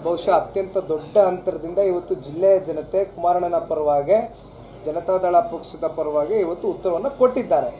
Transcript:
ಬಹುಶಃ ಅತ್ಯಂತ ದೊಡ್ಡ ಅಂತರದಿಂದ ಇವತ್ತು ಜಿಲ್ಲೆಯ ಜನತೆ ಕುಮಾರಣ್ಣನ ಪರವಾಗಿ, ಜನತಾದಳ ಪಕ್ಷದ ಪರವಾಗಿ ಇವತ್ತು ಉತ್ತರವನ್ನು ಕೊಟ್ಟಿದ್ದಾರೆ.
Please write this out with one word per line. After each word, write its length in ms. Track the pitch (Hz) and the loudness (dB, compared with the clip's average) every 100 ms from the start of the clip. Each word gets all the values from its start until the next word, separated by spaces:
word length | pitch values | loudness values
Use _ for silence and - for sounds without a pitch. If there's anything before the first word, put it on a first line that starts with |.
ಬಹುಶಃ 280 | 156 170 - | -2 -4 2
ಅತ್ಯಂತ 460 | 170 - 196 190 196 | 2 2 -4 -2 -4
ದೊಡ್ಡ 400 | 185 156 - 208 | -2 -4 0 4
ಅಂತರದಿಂದ 600 | 190 180 - 160 165 175 | 4 2 -4 -6 -4 0
ಇವತ್ತು 360 | 196 175 175 180 | 2 0 -2 -6
ಜಿಲ್ಲೆಯ 440 | 135 151 190 190 | -6 0 4 4
ಜನತೆ 460 | 160 156 151 190 196 | 2 -8 -2 -2 -2
ಕುಮಾರಣ್ಣನ 500 | - 175 180 175 170 | -2 0 2 2 -2
ಪರವಾಗಿ, 800 | - 160 151 143 143 208 226 - - - - - 151 | -2 -2 2 2 4 2 2 -10 -20 -20 -20 -12 -8
ಜನತಾದಳ 540 | 160 170 190 185 175 | -6 -2 0 4 2
ಪಕ್ಷದ 480 | - 160 - 156 156 | 2 -6 -12 -8 -6
ಪರವಾಗಿ 460 | - 151 151 - | -4 -2 0 0
ಇವತ್ತು 340 | 214 175 170 220 | 0 0 -2 -4
ಉತ್ತರವನ್ನು 500 | 170 190 170 240 277 | -4 -2 -2 -4 2
ಕೊಟ್ಟಿದ್ದಾರೆ. 500 | 247 247 233 214 123 - | 2 2 0 2 0 -6